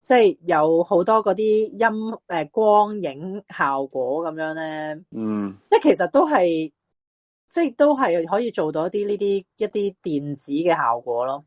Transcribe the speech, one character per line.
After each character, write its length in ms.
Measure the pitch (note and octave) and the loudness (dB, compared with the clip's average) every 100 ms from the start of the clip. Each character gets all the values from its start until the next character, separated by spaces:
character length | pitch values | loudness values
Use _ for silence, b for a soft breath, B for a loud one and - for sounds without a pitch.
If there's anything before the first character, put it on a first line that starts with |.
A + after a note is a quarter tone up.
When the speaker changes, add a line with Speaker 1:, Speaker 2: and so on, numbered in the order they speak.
Speaker 1:
即 100 | - | 4
係 240 | B3+ G#3 - E3+ | 4 4 2 0
有 380 | D#3+ D#3 E3 | 2 4 2
好 200 | F3 F#3 | 2 2
多 200 | F3+ A3 | 4 2
嗰 100 | G#3 | 2
啲 80 | F#3+ | 0
音-， 380 | A3 G#3+ G#3+ G3 A3+ G#3+ A3 A3 _ | 2 2 0 0 -2 0 -8 -10 _
誒， 220 | E3+ D#3 | -6 -4
光 500 | - G#3+ G#3 G#3 G#3+ | 0 4 4 4 -2
影 420 | E3+ C3+ F#3 G3+ _ | -6 -6 -10 -12 _
效 340 | - D3 C#3 C#3 | -4 -2 -2 -4
果 360 | C3 B2 D3 | -4 -2 -2
咁 100 | E3 D#3 | -4 -6
樣 180 | D#3 | -6
呢。 420 | D#3+ D#3+ D#3 D#3 D#3 - | -6 -8 -8 -8 -10 -12
Speaker 2:
嗯。 480 | A2+ A2 G#2+ G2+ G2 _ | -8 -4 -4 -6 -10 _
Speaker 1:
即 60 | A4 | 2
係 40 | |
其 140 | D4+ F3+ | 4 2
實 120 | F3+ | 2
都 160 | C#4 D#4 | 2 2
係， 440 | C#4+ F3+ E3 D#3 _ _ _ _ _ _ _ - | 2 2 0 -6 _ _ _ _ _ _ _ -8
即 140 | E4+ | -4
係 140 | D#4 A#3 | -4 2
都 200 | D4 C#4 | 2 4
係 320 | B3 E3+ E3 | 0 0 0
可 120 | G3 | -2
以 120 | A#3+ | -2
做 200 | - D#3 | -2 -2
到 140 | D#3 F3 | -2 -4
一 40 | |
啲 160 | G#3 G3+ | -4 -4
呢 100 | G3+ | -2
啲， 280 | G3+ G3 - - | -2 -2 -4 -8
一 80 | - | -4
啲 300 | G#3 G3+ F#3+ | -2 -4 -4
電 320 | F#3 D3 D3 C#3 | -4 -4 -4 -8
子 160 | - | -4
嘅 240 | C#3+ F3 D#3+ | -2 0 2
效 220 | B2+ A#2+ | 0 -2
果 260 | B2 A#2 B2+ | -4 -4 -4
咯。 180 | C#3 | -6